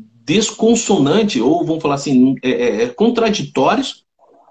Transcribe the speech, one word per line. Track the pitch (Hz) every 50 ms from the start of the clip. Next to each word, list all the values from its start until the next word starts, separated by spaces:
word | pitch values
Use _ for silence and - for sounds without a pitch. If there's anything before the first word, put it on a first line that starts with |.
| - _ _ _ _
desconsonantes, | - 160 214 220 - - - 220 226 240 233 - - 202 180 139 139 165 214 226 208 - 117
ou | 110 135 165 175 165
vamos | 151 160 160
falar | - 147 139
assim, | 139 - 151 135 127 127 135 135 127
é, | - 127
é, | 123 117 123 120 104 107 117
é, | -
contraditórios. | - - 208 240 247 233 226 220 202 - - - - 131 135 160 208 262 262 - - _ _ _ _ _ _ _ _ _ _ _